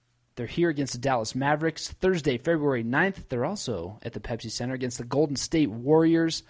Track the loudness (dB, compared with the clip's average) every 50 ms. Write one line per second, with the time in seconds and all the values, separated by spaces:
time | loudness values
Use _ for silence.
0 | _ _ _ _ _ _ _ -8 -8 -6 -2 0 2 2 2 0 -2 -4 -4 -2
1 | 0 2 2 2 0 -2 -4 -2 2 2 2 2 2 -2 -2 -2 -10 -12 -8 0
2 | 2 2 2 2 2 0 0 0 2 0 0 2 2 2 2 2 0 0 2 2
3 | 2 2 0 -4 -8 -6 -4 -2 -2 -2 -4 -4 -4 -4 -4 -4 -4 -8 -10 -10
4 | -10 -10 -10 -8 -8 -8 -8 -6 -8 -8 -8 -6 -6 -4 -4 -4 -4 -6 -6 -6
5 | -6 -4 0 0 0 0 0 -4 -4 0 2 2 2 2 0 -4 2 4 6 6
6 | 6 6 4 4 2 2 -2 -4 -10 _